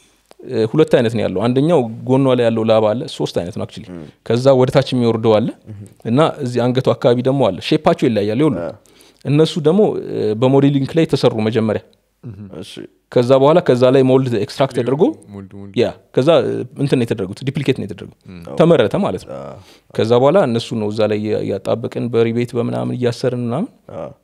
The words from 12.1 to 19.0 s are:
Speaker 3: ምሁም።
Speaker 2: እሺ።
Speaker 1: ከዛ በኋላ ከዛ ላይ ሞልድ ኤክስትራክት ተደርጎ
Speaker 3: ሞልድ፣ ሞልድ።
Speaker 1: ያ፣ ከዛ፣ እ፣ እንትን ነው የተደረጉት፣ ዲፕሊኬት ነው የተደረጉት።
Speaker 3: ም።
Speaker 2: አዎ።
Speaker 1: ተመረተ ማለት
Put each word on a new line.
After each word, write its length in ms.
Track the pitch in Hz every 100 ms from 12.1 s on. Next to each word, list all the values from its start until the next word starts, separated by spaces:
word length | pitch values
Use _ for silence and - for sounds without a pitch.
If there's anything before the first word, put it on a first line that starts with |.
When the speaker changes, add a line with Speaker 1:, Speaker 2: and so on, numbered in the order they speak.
| _
Speaker 3:
ምሁም። 240 | - 98 101 -
Speaker 2:
እሺ። 140 | 101 - 52 _ _
Speaker 1:
ከዛ 200 | - 123
በኋላ 240 | 135 139 135
ከዛ 220 | 135 127 127
ላይ 120 | 131
ሞልድ 320 | 131 131 131 117
ኤክስትራክት 380 | 101 - 135
ተደርጎ 280 | - 120 139 226 113 -
Speaker 3:
ሞልድ፣ 220 | 101 98
ሞልድ። 220 | 101 101 98
Speaker 1:
ያ፣ 100 | 104 - _
ከዛ፣ 180 | - 131 160
እ፣ 120 | 110 113 117 -
እንትን 200 | 139 -
ነው 80 |
የተደረጉት፣ 360 | 117 110 95 101
ዲፕሊኬት 320 | 131 - 135 127
ነው 80 |
የተደረጉት። 340 | 101 95 98 -
Speaker 3:
ም። 180 | - 90
Speaker 2:
አዎ። 140 | 85 -
Speaker 1:
ተመረተ 380 | 165 151 107
ማለት 240 | 151